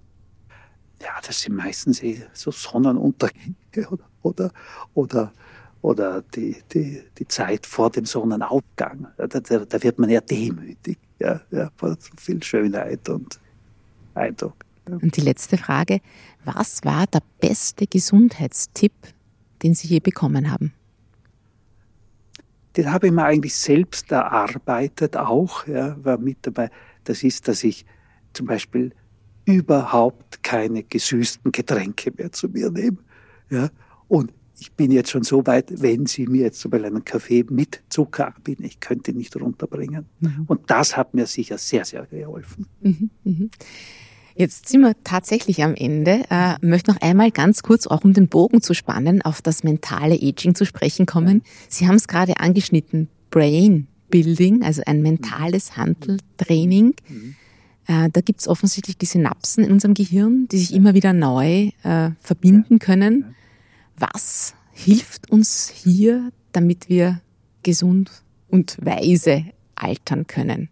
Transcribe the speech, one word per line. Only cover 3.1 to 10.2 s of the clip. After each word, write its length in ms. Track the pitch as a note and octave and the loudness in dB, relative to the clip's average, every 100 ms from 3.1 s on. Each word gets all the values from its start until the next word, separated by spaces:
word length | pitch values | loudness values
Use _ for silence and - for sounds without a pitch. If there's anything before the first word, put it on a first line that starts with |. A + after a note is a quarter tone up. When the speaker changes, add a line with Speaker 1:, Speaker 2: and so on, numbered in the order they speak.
| - G#2+ - - - _ | -2 -6 -6 -16 -18 _
Speaker 1:
<laughs> 180 | G#3+ G#3 | -10 -8
oder, 140 | F#3 _ _ | -10 _ _
oder, 300 | E3+ F3+ F#3 - - - - | -8 -4 -8 -8 -20 -20 -10
oder, 400 | - C3 B2 A2 _ - - - _ | -6 -2 -4 -6 _ -20 -20 -20 _
oder 400 | - G#2+ G2 F#2 - - | -4 -4 -4 -6 -12 -12
die, 220 | A2+ - _ | -10 -12 _
die, 280 | E3 C#3+ C#3 - - | -6 -6 -10 -20 -16
die 100 | - | -12
Zeit 380 | - F#2 - - | -8 -6 -6 -8
vor 240 | - A#2 | -4 -2
dem 160 | B2 A2+ | -2 -6
Sonnenaufgang. 1040 | A#2+ A2+ G#2+ A2 C3+ - - - C#3 C#3+ - | -4 -4 -4 -4 -6 -6 -10 -10 -10 -18 -12
Da, 80 | - | -8
da, 120 | C3+ | -8
da 420 | - A2+ G#2 A2 | -4 -4 -4 -4
wird 140 | B2 - | -2 -2
man 120 | A2+ | 0
ja 100 | A2+ | 0